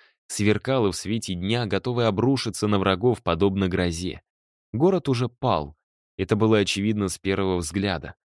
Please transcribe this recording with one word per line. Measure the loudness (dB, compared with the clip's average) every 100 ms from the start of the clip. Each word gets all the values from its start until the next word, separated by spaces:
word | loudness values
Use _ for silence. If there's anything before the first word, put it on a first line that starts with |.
| _ _ -12
сверкала | -2 2 2 0 0 0
в | -2
свете | -4 -4 -4
дня, | -4 -2 -2 -2
готовая | -4 -2 0 0
обрушиться | 2 2 2 -2 -2 0
на | 2
врагов, | 2 2 2 0
подобно | 0 2 2 2 0
грозе. | 0 0 -2 -6 -10 _ _ _ _ _
Город | 0 2 2 0
уже | -2 -2
пал. | -2 0 0 -2 -12 _ _ _ -6
Это | 0 2
было | 4 4
очевидно | 2 0 0 0 -2
с | -4
первого | -2 -2 0 0
взгляда. | -2 -2 -2 -4 -8 -18 _